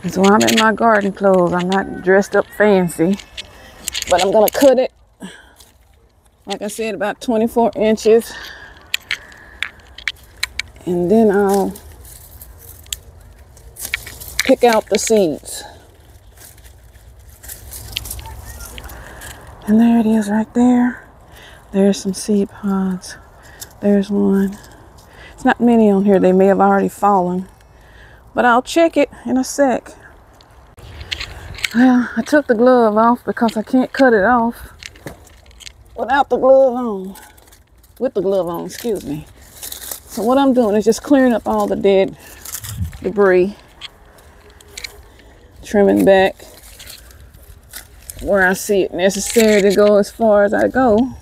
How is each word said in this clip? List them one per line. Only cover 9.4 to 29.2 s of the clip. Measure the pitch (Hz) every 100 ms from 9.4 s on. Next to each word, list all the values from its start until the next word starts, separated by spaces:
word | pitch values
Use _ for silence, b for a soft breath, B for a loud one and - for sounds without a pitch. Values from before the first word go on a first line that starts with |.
| B B - - - - - - - - - - - - -
And | 175 175
then | 220 220
I'll | 196 202 202 190 185 - - - - - - - - - - - - - - - - - - - - - - - - - -
pick | - 262
out | 240 220 -
the | 208
seeds. | - 220 175 135 - - - - - _ - - - - - - - - - - - - - - - - - - - - - - - - - - - - B B B B B B B B -
And | 214
there | 233 233
it | 220
is | 220 202
right | 214 220
there. | 240 247 247 247 - - - - B B B -
There's | 196 202 190
some | 196
seed | 185 - 202 196
pods. | - 202 190 190 185 - - B B B B B -
There's | 202 202 196
one. | 202 202 196 196 202 B B B B B B B
It's | - 262
not | -
many | 233 233 214
on | 196 202
here. | 190
They | 180
may | 185 196
have | 190
already | 196 196 190
fallen. | - 202 196 180 180 185 _ _ b b b b b b -
But | 240
I'll | 240
check | - 330 330 294
it | 277 -